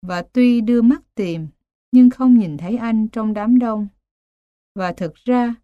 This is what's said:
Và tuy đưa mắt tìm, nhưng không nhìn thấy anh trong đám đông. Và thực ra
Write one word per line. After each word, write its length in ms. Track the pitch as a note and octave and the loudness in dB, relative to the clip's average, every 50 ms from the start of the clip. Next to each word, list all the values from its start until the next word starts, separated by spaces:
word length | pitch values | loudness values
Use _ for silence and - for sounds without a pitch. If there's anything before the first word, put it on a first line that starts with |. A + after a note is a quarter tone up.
Và 200 | - F3+ F3+ F3 | -10 -8 -8 -8
tuy 400 | F3 _ _ B3+ B3 B3 A#3+ A#3 | -10 _ _ 2 2 2 2 0
đưa 200 | A3+ G#3+ A#3+ A#3+ | 0 0 0 2
mắt 340 | A3+ A#3 C#4+ E4 _ _ _ | 2 2 2 0 _ _ _
tìm, 320 | - G3+ F3 E3 E3 D#3+ D3+ _ _ _ _ _ _ _ _ | -8 -6 -6 -6 -8 -10 -12 _ _ _ _ _ _ _ _
nhưng 180 | - B3+ B3+ B3 | 4 6 6 6
không 280 | B3+ _ C4 B3+ B3 A#3 | 4 _ 2 4 4 4
nhìn 200 | G#3 E3+ D3+ C#3+ | 4 0 -6 -8
thấy 200 | E3 F3 A3 B3 | -8 -8 -6 -6
anh 300 | A3+ A#3 A3+ A3 A3 G#3+ | -4 -4 -2 -2 -2 -4
trong 260 | - A#3 A3 G#3+ G#3+ | -6 -6 -6 -4 -6
đám 260 | G#3 G#3 A3 B3 B3+ | -4 -2 2 2 2
đông. 280 | A#3+ A#3 A3 G#3+ G#3 G3+ _ _ _ _ _ _ _ _ _ _ _ _ _ _ _ _ _ | 2 0 -4 -6 -8 -10 _ _ _ _ _ _ _ _ _ _ _ _ _ _ _ _ _
Và 180 | G3 F#3 F3+ F3 | -8 -8 -8 -6
thực 220 | - F#3 E3 D#3+ | -6 -8 -10 -10
ra 400 | _ _ - B3 B3 A#3+ A#3+ A#3 A#3 | _ _ -2 -2 0 0 -2 -6 -8